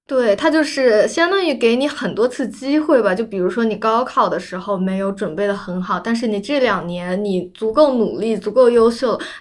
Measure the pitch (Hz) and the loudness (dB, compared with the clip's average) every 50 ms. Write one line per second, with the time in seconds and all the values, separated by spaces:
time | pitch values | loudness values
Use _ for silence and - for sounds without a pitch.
0 | _ - 277 254 240 214 196 - 320 320 294 320 294 302 - 277 254 240 214 214 | _ -2 -2 0 2 2 0 2 2 2 2 2 0 0 -2 0 2 4 4 4
1 | 175 - - 330 339 359 392 392 359 311 262 226 233 226 233 254 285 294 - - | 4 2 2 0 0 2 2 0 0 0 0 2 2 2 2 2 0 -2 -2 -4
2 | 262 180 - 196 233 254 - - 254 202 - - 254 277 294 302 302 320 294 240 | -6 -4 0 0 0 0 0 -4 -6 -6 -6 -6 -2 0 0 0 2 4 2 4
3 | 208 190 185 226 226 220 202 190 180 180 - 233 226 220 208 214 220 220 226 240 | 4 2 0 0 -4 -4 -2 -2 -2 -2 0 0 -2 -2 -2 0 0 0 0 0
4 | 254 254 - 269 220 180 - - 180 - 185 185 180 208 202 180 190 190 190 190 | -2 0 0 0 2 2 0 -4 -6 -8 -12 -10 -6 -4 -2 -2 -2 -2 -2 -2
5 | 196 196 196 196 208 160 156 180 202 202 202 196 - 185 180 185 180 202 190 175 | -4 -4 -4 -6 -6 -6 -4 -2 -2 -2 -2 -4 -8 -8 -6 -6 -4 -4 -4 -4
6 | - 226 233 226 254 220 208 202 202 269 294 277 254 226 196 175 156 175 175 175 | -2 -2 -2 -2 -2 -2 -2 -4 -4 -2 0 2 2 2 0 -2 -4 -6 -8 -6
7 | 175 180 185 202 208 202 185 180 175 180 - - 220 220 220 302 311 277 262 233 | -4 -4 -4 -2 -2 -2 -2 -4 -4 -6 -8 -6 -4 0 4 4 4 4 4 2
8 | 208 - - 147 208 226 220 185 - 214 202 262 254 240 240 233 226 233 233 - | 0 0 -2 -2 -2 -2 -2 -2 -4 0 2 4 4 6 6 6 4 4 2 0
9 | 262 233 202 - - - - - | -2 -2 -2 -2 -4 -12 -14 -10